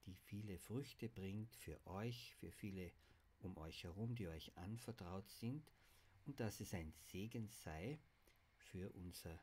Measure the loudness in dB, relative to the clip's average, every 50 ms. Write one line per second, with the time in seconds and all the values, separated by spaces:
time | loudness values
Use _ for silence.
0 | -8 -8 -10 -10 -6 -2 0 0 2 2 0 0 0 2 2 2 2 2 -2 -2
1 | -2 0 2 2 2 4 4 4 2 0 -2 -6 -4 -4 -4 -4 -4 -2 0 2
2 | 4 4 2 0 -4 -8 -8 -6 -6 -6 -4 -2 -2 0 2 2 0 0 -2 -8
3 | -18 -20 -20 -20 -20 -20 -16 -4 -2 -2 0 0 -2 -2 -2 0 -2 0 2 4
4 | 4 4 4 4 2 2 2 0 -2 -4 -6 -2 0 0 0 0 0 -2 -2 -2
5 | 0 0 0 0 0 -2 -6 0 2 2 2 2 -2 -6 -16 -18 -20 -20 -20 -20
6 | -20 -18 -18 -8 -4 -4 2 4 4 4 4 2 0 2 2 2 2 0 -2 -6
7 | -10 -2 0 2 2 2 4 2 2 2 0 -2 -2 0 2 2 2 2 0 0
8 | -4 -14 -20 -20 -20 -20 -20 -20 -20 -20 -20 -18 -16 -4 -2 0 0 0 0 -2
9 | -2 -2 -2 -2 -2 -2 -4 -4